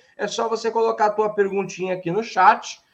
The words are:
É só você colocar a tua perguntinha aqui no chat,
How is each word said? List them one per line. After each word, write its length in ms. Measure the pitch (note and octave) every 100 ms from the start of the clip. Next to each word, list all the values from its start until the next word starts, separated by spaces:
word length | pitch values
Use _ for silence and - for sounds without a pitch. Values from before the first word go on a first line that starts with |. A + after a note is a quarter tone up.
| _ -
É 100 | G3+
só 220 | - A3+
você 220 | A3 A3+
colocar 360 | A3+ A3+ A3 G#3+
a 40 |
tua 180 | G#3 G#3+
perguntinha 640 | G#3 G3 G3 F#3+ - F#3
aqui 180 | F3 E3+
no 120 | G3
chat, 580 | A#3 F#3+ F#3 F3 - - _